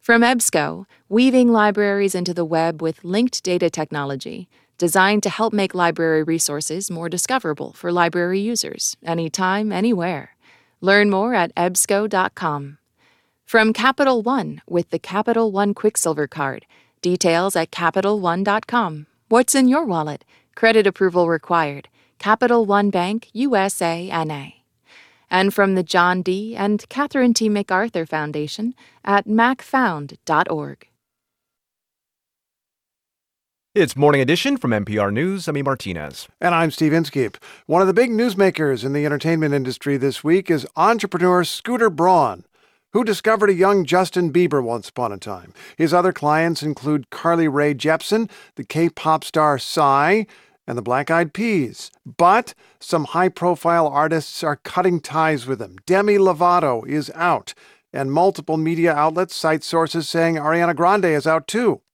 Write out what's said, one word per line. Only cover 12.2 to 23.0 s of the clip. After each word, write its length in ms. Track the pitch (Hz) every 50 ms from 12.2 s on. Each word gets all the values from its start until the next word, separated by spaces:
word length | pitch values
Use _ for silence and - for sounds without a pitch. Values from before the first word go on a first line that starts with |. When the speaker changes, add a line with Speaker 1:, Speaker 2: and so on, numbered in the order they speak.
| 185 196 _
Speaker 1:
com. 440 | - 185 160 147 147 143 139 147 _ _ _ _ _ _ _ _ _ _ _ _ _ _
From 300 | - - 226 220 220 220
Capital 480 | - 220 262 269 - 285 269 254 233
One, 400 | 202 233 269 269 180 151 147 156 _
with 220 | - 170 175 170 _
the 100 | - 165
Capital 540 | - - 180 202 220 - 233 226 226 220
One 220 | 190 196 202 202 202
Quicksilver 520 | - - 214 - - - 170 156 147 147
Card. 380 | 135 - 151 143 135 131 113 _ _ _ _ _ _ _ _
Details 540 | - 175 180 180 - 175 165 165 180 196 -
at 140 | 180 165 -
capital 500 | - - 170 170 - 190 185 196 214 208
one 220 | 185 175 170 180
dot 240 | 196 202 202 220 -
com. 400 | - - 240 220 175 156 151 151 _ _ _ _ _
What's 260 | 220 240 254 - -
in 140 | 269 262 247
your 160 | 254 302 330
wallet? 400 | 240 180 165 151 151 147 - _ _ _ _ _ _ _
Credit 320 | - - 226 226 220 202 196
approval 400 | 180 - 190 185 170 180 175 170
required. 600 | 165 156 - - 180 170 160 147 143 143 - _ _ _ _ _ _ _
Capital 480 | - 202 220 - 247 240 240 233 226
One 240 | 196 202 202 208 202
Bank, 380 | 196 185